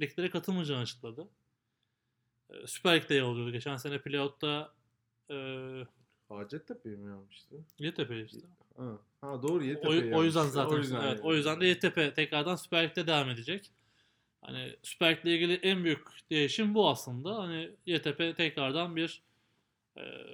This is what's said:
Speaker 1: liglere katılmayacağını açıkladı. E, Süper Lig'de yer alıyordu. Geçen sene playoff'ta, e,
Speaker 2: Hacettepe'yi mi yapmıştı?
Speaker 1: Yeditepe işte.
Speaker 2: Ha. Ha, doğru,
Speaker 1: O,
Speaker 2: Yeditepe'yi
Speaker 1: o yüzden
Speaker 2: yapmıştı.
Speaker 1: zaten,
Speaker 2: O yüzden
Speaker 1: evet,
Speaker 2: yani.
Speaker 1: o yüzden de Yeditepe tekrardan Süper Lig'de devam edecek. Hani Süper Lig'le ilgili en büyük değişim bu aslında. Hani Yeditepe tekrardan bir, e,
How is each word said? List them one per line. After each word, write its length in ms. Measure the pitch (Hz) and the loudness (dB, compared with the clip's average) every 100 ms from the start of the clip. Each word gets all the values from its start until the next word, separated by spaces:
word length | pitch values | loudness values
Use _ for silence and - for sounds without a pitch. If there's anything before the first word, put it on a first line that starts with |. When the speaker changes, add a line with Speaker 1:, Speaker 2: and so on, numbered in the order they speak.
Speaker 1:
liglere 300 | 147 - 175 | -6 -2 -2
katılmayacağını 520 | 175 170 185 151 131 | -2 -2 -2 0 -2
açıkladı. 460 | 117 - 117 120 190 _ _ _ _ _ _ _ _ _ _ _ - | -4 -6 -12 -12 -16 _ _ _ _ _ _ _ _ _ _ _ -20
E, 160 | - 123 | -16 -10
Süper 300 | - 185 165 | 0 4 4
Lig'de 140 | - | 6
yer 80 | 139 | 2
alıyordu. 300 | 123 120 120 | 4 0 -2
Geçen 240 | 120 143 135 | -4 -6 -6
sene 220 | 147 139 | -4 -6
playoff'ta, 720 | 139 143 139 - 151 147 156 _ _ _ _ _ - | -2 -2 -2 -2 -2 -2 -4 _ _ _ _ _ -12
e, 60 | 139 135 131 131 131 123 _ _ _ - | -10 -8 -8 -8 -10 -12 _ _ _ -14
Speaker 2:
Hacettepe'yi 680 | 104 104 151 - - 113 101 | -12 -10 -10 -10 -12 -12 -12
mi 140 | 101 | -12
yapmıştı? 540 | 98 98 - - 147 156 - | -14 -18 -20 -20 -20 -18 -8
Speaker 1:
Yeditepe 460 | 151 175 123 113 | -6 -4 -6 -6
işte. 140 | 104 113 - _ _ - | -10 -14 -20 _ _ -12
Speaker 2:
Ha. 220 | 123 104 _ _ | -12 -12 _ _
Ha, 220 | 139 131 | -10 -4
doğru, 160 | 143 175 | 0 0
Speaker 1:
O, 0 | |
Speaker 2:
Yeditepe'yi 520 | 135 143 151 160 117 | 0 -2 2 2 4
Speaker 1:
o 100 | 160 | 4
yüzden 160 | 165 160 | 4 4
Speaker 2:
yapmıştı. 100 | 147 | 4
Speaker 1:
zaten, 240 | 135 135 143 | 2 2 2
Speaker 2:
O 20 | |
yüzden 220 | 135 123 | 0 0
Speaker 1:
evet, 180 | 135 107 | -2 -2
Speaker 2:
yani. 20 | |
Speaker 1:
o 140 | 156 | 0
yüzden 260 | 156 147 160 | 2 2 4
de 60 | 180 | 4
Yeditepe 480 | 175 175 - 147 | 4 2 2 0
tekrardan 420 | 147 151 151 160 180 | 2 0 0 0 -2
Süper 320 | - 170 165 | 0 2 2
Lig'de 180 | 175 165 | 0 2
devam 240 | 151 131 | 2 2
edecek. 400 | 120 120 196 - _ _ _ _ _ _ _ | -2 -6 -8 -10 _ _ _ _ _ _ _
Hani 360 | - 127 127 - | -12 -10 -10 -12
Süper 340 | - - 165 160 | -10 2 4 4
Lig'le 80 | 170 | 4
ilgili 280 | 170 170 | 4 4
en 300 | 180 190 190 | 2 2 2
büyük 460 | 165 143 - - - | 2 0 -4 -16 -2
değişim 440 | 156 139 - 214 | 2 2 2 2
bu 140 | 214 175 | 6 6
aslında. 500 | 127 131 123 165 226 | 4 -2 -6 -4 -6
Hani 380 | 180 165 165 - 180 | -4 -6 -8 -8 -2
Yeditepe 480 | 160 147 143 165 | 0 0 0 0
tekrardan 640 | 165 160 147 131 151 175 160 | 2 0 0 -2 0 -2 -2
bir, 260 | 165 - _ _ _ _ _ _ _ - | -4 -6 _ _ _ _ _ _ _ -14
e, 60 | 135 131 131 | -12 -12 -14